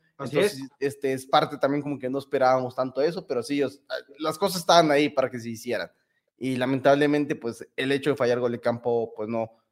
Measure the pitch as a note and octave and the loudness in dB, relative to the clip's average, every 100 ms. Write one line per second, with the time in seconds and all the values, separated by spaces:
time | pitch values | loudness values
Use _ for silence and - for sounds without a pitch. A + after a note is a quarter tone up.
0 | _ - C3 D3 G3 C3+ C3+ - C#3 - | _ -12 -4 0 0 -2 -14 -6 -6 -2
1 | C3+ C3 - D3+ D3+ C#3+ C3+ D3 D3 C3 | -4 -4 2 2 2 0 -2 0 -4 -6
2 | B2+ C3+ C3 C3+ B2+ C3 B2 B2 C3 C3+ | -4 -6 -4 2 2 2 0 -4 -4 -2
3 | D#3 F3+ E3+ B2 A#2 C#3+ C3 - - B2+ | -2 -2 -6 -6 -4 -2 -2 -4 -10 -10
4 | - - D#3 D#3+ G3 F3+ E3 E3+ D#3 C#3+ | -10 -8 -6 -2 -2 0 6 6 6 4
5 | D3 C#3 B2 B2 A#2 A2 A#2+ G#2 E2+ _ | 2 0 -2 -4 -10 -8 -4 -4 -6 _
6 | _ _ _ - C3 B2+ B2+ C3+ C#3 C#3+ | _ _ _ -8 -4 -2 0 2 4 6
7 | D3 D3 C#3+ - A#2 G#2+ - - C3 C#3 | 4 2 0 -4 -8 -10 -10 -4 -2 0
8 | C#3+ C3+ B2 B2 B2 A#2 A#2+ A#2 B2 A#2 | 0 0 2 2 0 -2 -2 -2 0 -2
9 | A2+ - G#2+ A#2 A2+ _ _ | -2 -6 -6 -4 -6 _ _